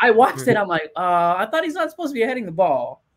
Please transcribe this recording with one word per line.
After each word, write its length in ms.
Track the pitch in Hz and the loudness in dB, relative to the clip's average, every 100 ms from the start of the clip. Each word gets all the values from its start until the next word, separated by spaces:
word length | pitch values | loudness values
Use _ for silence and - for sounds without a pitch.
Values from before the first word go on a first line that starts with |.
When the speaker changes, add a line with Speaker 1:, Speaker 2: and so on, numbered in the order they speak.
Speaker 1:
I 100 | 240 | 2
watched 280 | 220 254 - | 4 4 2
it. 60 | 254 | 0
Speaker 2:
Mm-hmm. 100 | 214 | 0
Speaker 1:
I'm 40 | 196 | 0
like, 240 | 165 156 165 | -4 -4 -4
"Uh, 380 | 180 175 175 180 | 0 2 2 0
I 100 | 214 | -2
thought 140 | 320 | -2
he's 120 | 330 349 | -4 -4
not 140 | 320 | -6
supposed 200 | - 320 | -6 -6
to 60 | 269 | -2
be 60 | 226 | -2
heading 200 | 254 196 | -2 -6
the 60 | |
ball." 500 | 165 180 131 120 135 _ | 0 2 0 -4 -10 _